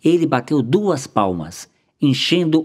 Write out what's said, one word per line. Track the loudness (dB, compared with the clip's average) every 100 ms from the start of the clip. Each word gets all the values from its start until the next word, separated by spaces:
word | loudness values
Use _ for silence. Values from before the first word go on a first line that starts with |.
ele | 2 2 2
bateu | -2 0 -2
duas | 2 0 0 -2 -2
palmas, | -2 -2 -2 -8 -14 -20 _ _ _
enchendo | 0 0 0 0 2 0